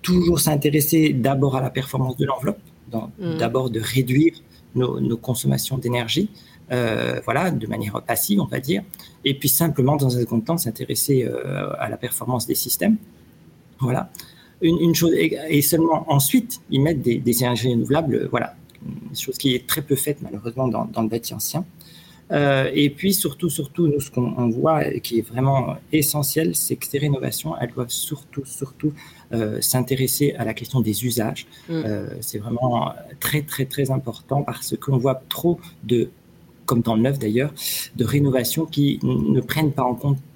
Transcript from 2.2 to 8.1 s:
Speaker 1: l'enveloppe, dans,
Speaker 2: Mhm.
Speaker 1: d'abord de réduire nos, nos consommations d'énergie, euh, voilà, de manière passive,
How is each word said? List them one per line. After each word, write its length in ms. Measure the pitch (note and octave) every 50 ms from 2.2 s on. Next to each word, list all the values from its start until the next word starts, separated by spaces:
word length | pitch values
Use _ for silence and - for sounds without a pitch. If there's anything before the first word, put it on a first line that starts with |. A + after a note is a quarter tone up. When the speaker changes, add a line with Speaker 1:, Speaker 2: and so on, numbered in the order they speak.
| -
Speaker 1:
l'enveloppe, 340 | - C3+ - C3 F3 G#3+ - - - - - - -
dans, 220 | A#2+ A2 A2 - - -
Speaker 2:
Mhm. 180 | F#3+ E3+ D#3+
Speaker 1:
d'abord 320 | D#3+ - A#2 A#2+ C3 C3 B2+
de 100 | A2 A2+
réduire 540 | A2 - A#2 C3+ B2+ B2 B2+ C#3 D#3+ E3 - - - _ - - - - -
nos, 260 | B2+ B2+ - - -
nos 160 | C3 B2 A#2
consommations 600 | A2+ - - B2 - - C3+ C3+ C3 - - C3+
d'énergie, 520 | C3 - B2 A#2+ B2 A#2 A2+ - D3+ G3+ G#3+ - - - - - - - -
euh, 480 | B2+ B2 A#2+ A2+ G#2+ - A#1+ B1 B1 - -
voilà, 260 | A2 A#2 C#3+ F3+ F#3
de 160 | D#3 A#2+ A2
manière 340 | - G#2+ A2 - G#2 G#2 -
passive, 380 | - -